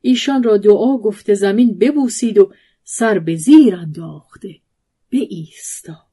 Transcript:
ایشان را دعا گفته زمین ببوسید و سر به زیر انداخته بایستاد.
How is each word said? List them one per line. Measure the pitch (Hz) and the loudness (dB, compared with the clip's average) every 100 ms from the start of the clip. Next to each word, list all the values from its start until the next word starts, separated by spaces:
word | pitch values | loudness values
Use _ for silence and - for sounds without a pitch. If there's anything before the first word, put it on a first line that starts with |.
ایشان | 247 247 - 269 | 0 -2 0 -2
را | 233 208 | 0 2
دعا | 208 208 233 269 | 4 2 2 -2
گفته | 214 202 - | -4 -6 -4
زمین | 202 196 202 247 180 | -2 0 2 0 2
ببوسید | 233 294 254 - 233 208 | 0 0 -4 -4 -2 2
و | 196 _ _ _ | 2 _ _ _
سر | _ - 226 196 | _ -4 -2 -2
به | 165 165 | -4 -6
زیر | 160 311 262 180 | 6 6 6 0
انداخته | 170 151 160 151 _ - 196 160 _ _ _ _ _ | -10 -14 -16 -18 _ -20 -20 -20 _ _ _ _ _
بایستاد. | 254 240 175 156 - - - - 160 _ | -6 -4 -10 -14 -16 -18 -18 -18 -20 _